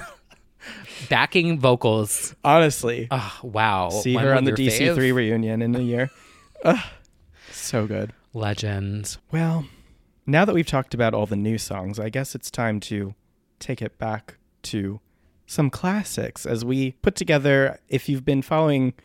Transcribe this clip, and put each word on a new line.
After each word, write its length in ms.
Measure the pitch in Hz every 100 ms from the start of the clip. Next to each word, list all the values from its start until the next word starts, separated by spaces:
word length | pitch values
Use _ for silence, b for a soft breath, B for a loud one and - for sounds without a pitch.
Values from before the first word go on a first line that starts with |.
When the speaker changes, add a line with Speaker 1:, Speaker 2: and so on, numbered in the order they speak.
| -
Speaker 1:
<laughs> 1040 | - _ _ _ _ - - - - 135
Backing 500 | 110 143 185 170 156
vocals. 760 | 127 123 113 110 104 - - -
Speaker 2:
Honestly. 640 | 143 160 156 - 117 120 117
Speaker 1:
Oh, 280 | 131 101 -
wow. 460 | 127 107 110 95 90
Speaker 2:
See 260 | 104 127 127
Speaker 1:
When 80 |
Speaker 2:
her 80 | 135
Speaker 1:
will 60 | 131
Speaker 2:
on 60 | 135
the 60 |
Speaker 1:
your 40 | 139
Speaker 2:
D 120 | 131
C 240 | 113 156
three 180 | 160 131
Speaker 1:
fave? 40 | 127
Speaker 2:
reunion 460 | 110 113 110 110
in 140 | 117 123
a 40 |
year. 280 | 120 120 131 - b b b -
Ugh. 160 | 165 220 B B _ _ _ _ -
So 340 | - - 123 107
good. 280 | 101 107 - _
Speaker 1:
Legend. 840 | 117 104 101 107 98 98 104 104 - -
Speaker 2:
Well, 340 | 160 165 165 135 b b b _ _ -
now 200 | 151 202
that 80 | 170
we've 100 | 160
talked 280 | 139 -
about 200 | 120 113
all 120 | 110 104
the 100 | 101
new 220 | 107 110
songs, 420 | - 98 95 104
I 100 | 107
guess 240 | 131 135 131
it's 140 | -
time 300 | - 117 107
to 320 | - 104 98 - _ _ _ -
take 220 | - 127
it 160 | 107 -
back 400 | 110 107 - - _ _
to 360 | - 107 98 107 _ _ _ _ -
some 240 | - 139
classics 760 | - 180 208 - - 117 - -
as 200 | 113 120
we 280 | 135 131 -
put 120 | 202 -
together, 640 | 170 147 143 139 135 - -
if 220 | 135 -
you've 160 | 135 139
been 160 | 139
following 520 | - 160 156 139 127 -